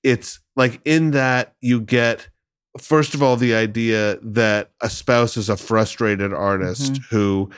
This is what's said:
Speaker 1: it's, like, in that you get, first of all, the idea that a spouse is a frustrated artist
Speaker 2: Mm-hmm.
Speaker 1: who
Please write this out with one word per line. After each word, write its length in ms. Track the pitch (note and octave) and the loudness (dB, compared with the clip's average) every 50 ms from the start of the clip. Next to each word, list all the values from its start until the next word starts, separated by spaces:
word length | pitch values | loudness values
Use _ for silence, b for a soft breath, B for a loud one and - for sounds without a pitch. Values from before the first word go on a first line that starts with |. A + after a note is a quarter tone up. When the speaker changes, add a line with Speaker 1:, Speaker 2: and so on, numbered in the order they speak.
| - | 0
Speaker 1:
it's, 340 | C3+ B2 - - - - - _ _ _ | 0 0 0 -2 -8 -16 -16 _ _ _
like, 260 | C3 B2+ B2 A#2+ - - | 0 0 0 0 -2 -2
in 260 | D3+ D#3 D#3+ D#3+ D#3 | 0 2 2 2 2
that 440 | C#3+ C#3 C3 B2+ B2 B2+ A#2+ - _ _ | 2 0 0 0 0 -2 -2 -6 _ _
you 200 | B2+ A#2+ B2 A#2 | -2 0 0 0
get, 480 | G#2+ A2 B2+ A#2+ A#2 A#2 A2+ - - - _ _ _ _ _ _ _ _ - C3 | 0 0 2 2 2 2 0 -4 -8 -18 _ _ _ _ _ _ _ _ -20 -18
first 360 | - - D#3 D#3 D3 - - | -2 2 2 2 2 0 0
of 80 | C#3+ | 0
all, 120 | C#3+ C3 B2 | 2 2 2
the 160 | A#2 B2 A#2+ | 2 2 2
idea 680 | A2+ A2+ A2+ G#2+ G#2 A#2 A2+ A2+ A2 G#2+ G#2+ G#2 G2 - | 2 2 0 -2 -2 -2 0 0 0 0 0 -2 -2 -4
that 480 | A2 A2 G#2 A#2 A2+ G#2+ G#2 G#2 - - _ - | -8 -4 0 2 2 2 2 0 -2 -6 _ -8
a 80 | A#2+ A2 | -6 -6
spouse 480 | - - - - B2 A#2+ A#2+ A2 - | -6 -4 0 2 2 2 2 0 -2
is 120 | A#2 G2+ G#2+ | -4 -4 -2
a 80 | G#2 | -4
frustrated 760 | F#2+ - - A2+ A2 G#2+ - - - A#2 G#2+ G#2 F#2+ G2+ G2 | -4 -2 0 0 0 0 0 -2 -2 -2 0 0 -2 -2 -4
artist 600 | F#2+ D2 G2+ G2 G2 F#2+ F#2 F2+ G2+ B2 C#3 C3+ | -4 -2 -2 0 0 0 -2 -4 -4 -4 -4 -4
Speaker 2:
Mm-hmm. 240 | C3+ C3+ B2+ - A#2 | -4 -6 -6 -4 -2
Speaker 1:
who 340 | G#2+ G2+ G2+ G2 G2 G2 G2 B | 0 0 2 0 0 -2 -4 B